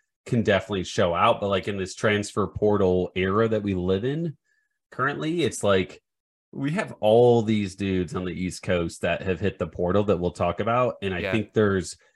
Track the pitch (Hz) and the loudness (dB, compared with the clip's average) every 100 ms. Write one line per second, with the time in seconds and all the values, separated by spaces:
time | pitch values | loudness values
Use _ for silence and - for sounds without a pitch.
0 | _ _ - 123 104 95 - 101 87 - | _ _ -4 0 2 2 0 -4 -4 0
1 | 92 85 110 117 101 98 98 101 90 - | 0 4 2 2 0 -2 -2 -6 -8 -2
2 | 113 104 101 - 95 - 104 104 95 92 | 0 0 0 -2 -4 0 2 4 4 2
3 | 90 92 92 101 113 110 101 92 90 95 | 0 -2 0 2 0 0 -2 -2 0 0
4 | 123 151 170 - _ _ _ _ _ - | -2 -4 -6 -10 _ _ _ _ _ -6
5 | 131 143 151 175 123 - 104 95 92 - | -4 -4 -4 -2 -2 0 2 2 0 -8
6 | _ _ _ _ _ - 139 180 147 - | _ _ _ _ _ -8 -4 -4 -6 -2
7 | 107 113 123 120 107 107 98 - 98 92 | 4 6 8 6 4 0 -2 -4 -2 0
8 | 87 92 90 85 92 - - 90 85 - | -2 -4 -6 -4 -6 -6 -2 -2 -2 -4
9 | 90 85 95 82 98 - 82 - 87 98 | -4 -2 -2 -2 -2 -4 -6 -4 0 2
10 | 104 87 87 - 87 85 104 120 123 - | 2 0 -2 -2 -2 -2 -2 0 0 -2
11 | 98 90 95 110 104 110 104 98 82 - | -6 -4 -2 -2 0 2 2 2 -2 -10
12 | _ | _